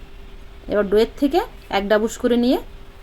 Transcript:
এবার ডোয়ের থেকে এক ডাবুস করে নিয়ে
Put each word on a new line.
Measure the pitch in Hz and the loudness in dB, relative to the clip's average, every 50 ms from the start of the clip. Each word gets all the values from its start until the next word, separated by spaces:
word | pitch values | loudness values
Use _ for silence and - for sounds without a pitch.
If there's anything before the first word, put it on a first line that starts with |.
| - - - - - - - - - - - - - - | -18 -18 -18 -18 -18 -18 -16 -18 -18 -18 -18 -16 -8 -2
এবার | 196 208 208 185 | 0 0 2 4
ডোয়ের | 202 214 233 220 - - | 4 4 4 2 0 0
থেকে | 285 269 302 370 466 - - - - - - | 0 2 2 2 0 0 -10 -18 -10 -2 -2
এক | 202 202 202 | -2 2 4
ডাবুস | 214 208 220 220 - - - | 2 2 2 0 -4 -2 0
করে | 240 240 240 240 | 2 2 4 4
নিয়ে | 254 302 - - - - - - - - - | 2 2 0 -2 -8 -16 -16 -18 -18 -18 -18